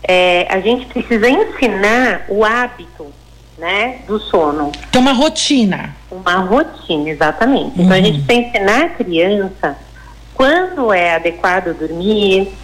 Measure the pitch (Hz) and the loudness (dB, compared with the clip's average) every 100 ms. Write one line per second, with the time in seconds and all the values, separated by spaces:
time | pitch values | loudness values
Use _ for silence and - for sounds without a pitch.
0 | - 185 180 175 - 190 190 247 - 240 | 2 2 4 2 0 -2 0 -2 -4 -8
1 | - 233 233 302 427 - 247 196 202 233 | -2 0 2 2 0 -2 -2 0 0 2
2 | 254 180 - 196 214 233 247 247 175 - | 0 -2 -4 0 0 0 -4 -8 -20 -18
3 | 147 - - - - - 165 196 240 - | -18 -18 -20 -20 -20 -10 -6 -2 -4 -6
4 | - 208 - 196 151 147 143 - - 254 | -8 -8 -2 0 0 -2 -4 -8 0 2
5 | 262 247 311 311 - 277 208 156 - - | 4 4 2 0 0 2 2 0 -8 -16
6 | - 185 185 180 185 240 320 - - 156 | -18 -8 -2 0 2 2 0 -6 -6 -4
7 | 151 151 156 156 233 269 214 180 180 190 | -4 0 0 2 2 2 0 2 4 6
8 | 202 147 139 240 233 220 196 233 339 - | 4 2 2 0 0 -2 2 2 0 -2
9 | 196 165 180 208 190 - 156 139 - - | -2 2 2 0 -2 -4 -6 -6 -16 -20
10 | - - - - 262 330 370 359 233 190 | -20 -20 -20 0 2 4 0 -2 0 2
11 | 175 165 170 165 190 180 175 160 156 165 | 2 2 -2 -2 0 0 -2 -6 -6 -4
12 | 190 214 196 190 196 - | 0 2 2 2 0 -6